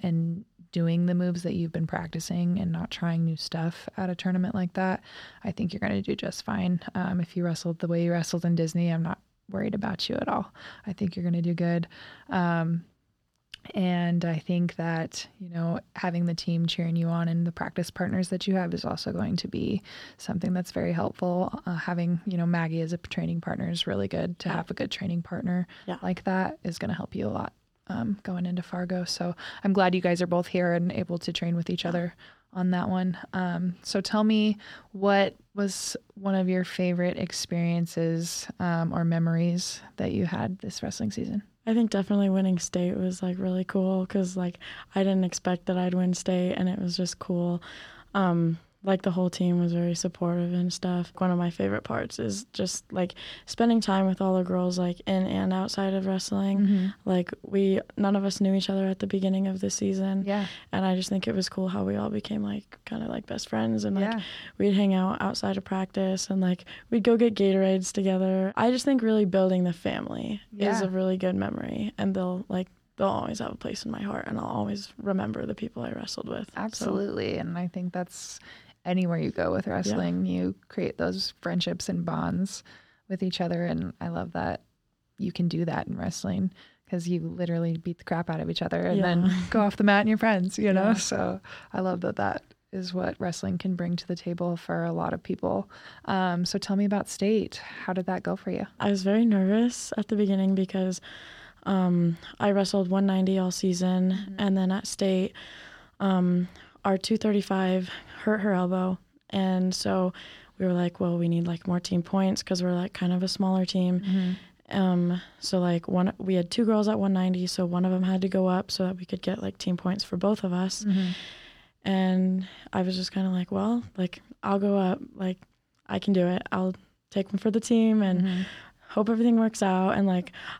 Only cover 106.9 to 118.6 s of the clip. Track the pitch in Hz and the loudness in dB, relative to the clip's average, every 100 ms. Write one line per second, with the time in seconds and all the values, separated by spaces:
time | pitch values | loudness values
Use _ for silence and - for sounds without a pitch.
106.9 | 190 - 220 214 202 - 190 185 185 185 | 0 2 2 4 2 2 2 4 2 0
107.9 | - - - 214 214 202 180 180 185 185 | -10 -16 -4 0 2 2 2 2 2 0
108.9 | 185 _ _ - 196 190 185 185 - 202 | -2 _ _ -4 0 2 4 2 0 0
109.9 | 190 180 - - - - - 185 175 175 | 2 2 -2 -18 -20 -18 -2 0 2 0
110.9 | - 180 170 170 170 170 170 - 180 - | 0 0 2 2 2 0 -2 0 -2 0
111.9 | 180 165 196 190 - - 180 180 175 185 | -2 2 2 2 0 -2 0 0 0 -2
112.9 | - 180 180 185 - 190 190 180 185 180 | -2 0 2 0 0 2 2 2 2 2
113.9 | 180 196 190 185 185 - _ - 202 185 | 2 2 2 2 -2 -8 _ -6 0 4
114.9 | 180 175 180 - - - 185 175 170 - | 4 2 0 -6 -10 -2 2 2 0 0
115.9 | 180 185 - 190 185 175 - 226 214 208 | 2 2 0 0 2 2 2 4 4 2
116.9 | 214 196 185 185 180 180 - 175 180 185 | 2 2 2 2 0 0 0 0 2 2
117.9 | 185 185 190 190 190 185 180 | 2 2 2 2 2 4 2